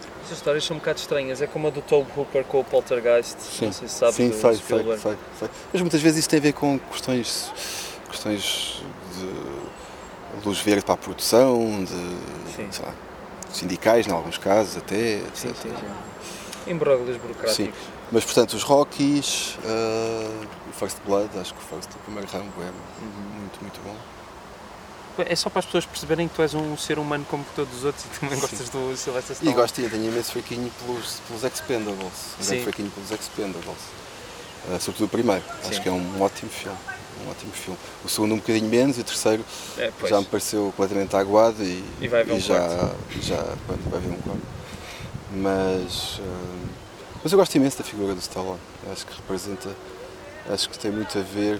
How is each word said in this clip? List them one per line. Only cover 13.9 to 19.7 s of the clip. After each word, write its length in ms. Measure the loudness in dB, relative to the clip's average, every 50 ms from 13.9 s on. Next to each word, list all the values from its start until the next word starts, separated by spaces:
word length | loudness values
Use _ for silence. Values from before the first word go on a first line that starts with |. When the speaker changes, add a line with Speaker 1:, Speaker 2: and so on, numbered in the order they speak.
| 8 8 6 4
Speaker 2:
em 40 |
alguns 260 | 2 0 0 -4 -6 -2
casos 400 | 4 6 6 6 6 4 0 -6
até, 420 | -6 -2 0 2 2 2 0 0 -4 -6 -8
Speaker 1:
Sim, 160 | -6 -6 -6
Speaker 2:
et 60 | -6 -6
cetera. 180 | -8 -8 -8
Speaker 1:
sim, 100 | -8 -8 -8 -10 -10 -12 -12 -14 -14 -12 -12 -12 -12 -12 -12 -12 -10 -6
sim. 60 | -4
Imbróglios 460 | -2 2 4 6 6 6 4 0 -4 -4
burocráticos. 360 | -6 -8 -8 -2 0 0 2 2
Speaker 2:
Sim. 160 | 0 -2 -2 -8 -12 -12 -12 -14 -8 2 4
Mas, 100 | 4 4
portanto, 300 | 6 6 6 6 6 2
os 100 | -2 4
Rockies, 920 | 6 8 8 8 4 2 2 4 4 4 4 2 2 0 -2 -2 -4 -6 -6 -4
eh, 640 | -2